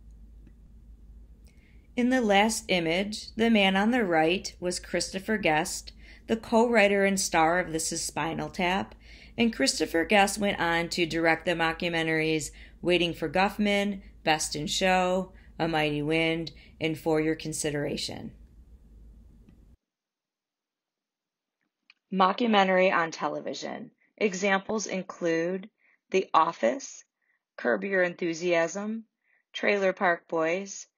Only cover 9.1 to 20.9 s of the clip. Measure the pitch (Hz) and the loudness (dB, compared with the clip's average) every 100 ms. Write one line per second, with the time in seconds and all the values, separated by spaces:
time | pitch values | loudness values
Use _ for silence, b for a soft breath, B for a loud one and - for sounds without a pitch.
9.1 | B B B 226 - 269 - 311 339 330 | B B B 0 2 0 0 0 0 2
10.1 | 208 202 214 202 - 170 165 170 - 160 | 4 4 0 -2 -2 0 0 -2 -2 -2
11.1 | 165 165 160 180 165 165 165 175 165 160 | 0 2 0 0 0 -2 -2 -4 -2 -2
12.1 | 160 156 156 147 B B B 165 175 170 | 0 0 -2 -4 B B B 0 2 0
13.1 | 151 156 180 202 208 208 202 202 196 B | -2 -2 0 0 0 0 0 -2 -6 B
14.1 | B 165 156 - 147 151 - 190 185 180 | B 0 0 -2 -6 -4 -2 2 2 2
15.1 | 185 185 b b - 165 156 151 147 147 | 0 -4 b b -4 -2 0 0 -2 0
16.1 | 160 160 165 165 B B B 160 151 165 | 0 0 -2 -6 B B B -4 -2 0
17.1 | 156 156 156 156 156 156 143 147 - - | 0 0 -2 -4 -4 -4 -2 -4 -6 -8
18.1 | - 226 - - - - - - - - | -10 -14 -16 -20 -20 -20 -20 -20 -20 -20
19.1 | - - - - - - _ _ _ _ | -20 -20 -20 -20 -20 -20 _ _ _ _
20.1 | _ _ _ _ _ _ _ _ | _ _ _ _ _ _ _ _